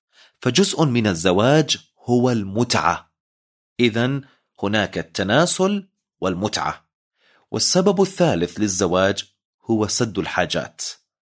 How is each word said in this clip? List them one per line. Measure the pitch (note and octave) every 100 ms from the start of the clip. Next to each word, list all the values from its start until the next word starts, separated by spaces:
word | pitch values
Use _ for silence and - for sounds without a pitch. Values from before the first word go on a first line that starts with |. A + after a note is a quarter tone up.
| _ _ - _
فجزء | - B2 G3 -
من | D#3 A#2+ G#2+
الزواج | F2 F2+ F2+ A#2 D3+ D3+ - - _
هو | - B2 B2
المتعة. | A#2+ G2 G2 A#2+ A2 D#2+ F2 - _ _ _ _ _ _ -
إذن | A#2+ A2 B2 C#3 C3 _ _ -
هناك | G2+ G#2+ F#2+ F#2
التناسل | D#2+ - G2 A#2+ F3 - F#3 G3+ F#3 _ _ -
والمتعة. | F#2 F2 G#2 - D2 - _ _ _ _ _ _ _
والسبب | A2 - F3 F#3+ F#3+
الثالث | F#3+ - E3+ F#2 E2+ -
للزواج | G#2 F2+ F#2+ F2+ F#2+ G2+ - _ _ _ -
هو | A2 G#2
سد | - A#2 G2
الحاجات، | E2+ - F2 E2+ C2+ - - - _ _ _